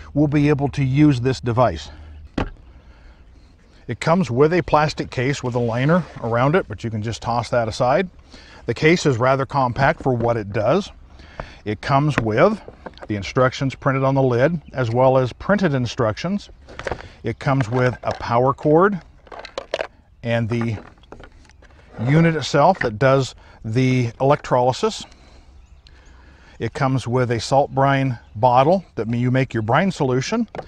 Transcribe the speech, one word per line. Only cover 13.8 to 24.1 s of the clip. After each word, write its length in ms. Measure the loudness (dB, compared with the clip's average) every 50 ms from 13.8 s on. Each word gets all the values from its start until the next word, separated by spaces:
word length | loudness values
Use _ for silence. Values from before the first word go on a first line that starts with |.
| -2 -2 0 0 0
on 120 | 0 2
the 60 | 2
lid, 400 | 2 2 2 2 2 0 0 -2 -8 -8 -6
as 160 | -4 -4 -2
well 280 | 0 2 4 4 4 4
as 160 | 2 0 -4
printed 400 | -6 -2 0 0 2 2 0 0
instructions. 760 | 0 -2 -2 -2 -2 -2 -2 -2 -4 -4 -4 -4 -6 -8 -10 -20 -20 -20 -20 -16 -12 -10 -10 -10 -10 -12 -18 -18 -10 -8
It 160 | -8 -8 -4
comes 300 | -2 0 0 0 0 0
with 280 | 0 0 0 0 0 -2 -6
a 100 | -6 -6
power 400 | -6 -4 -2 0 2 2 2 0
cord 480 | 0 0 2 4 4 4 2 0 -2 -8 -14 -20 -20 -20 -20 -20 -18 -18 -18 -16 -16 -12 -8 -8 -8 -8 -8 _ _ _ _ _ _ -4
and 240 | -2 -2 0 0 0
the 300 | -2 -2 -2 -2 -4 -6 -10 -14 -20 _ -20 -20 -20 -20 -20 -20 -20 -20 -20 -20 -20 -20 -20 -20 -20 -20 -20 -18 -10 -6 -2
unit 300 | 2 4 4 4 4 2
itself 440 | 0 -2 -2 2 2 4 4 2 2
that 180 | -2 -4 -2 0
does 380 | 2 4 4 2 2 -2 -6 -14 -20 -20 -20 -14 -10
the 460 | -4 -2 0 2 2 2 0 0 -2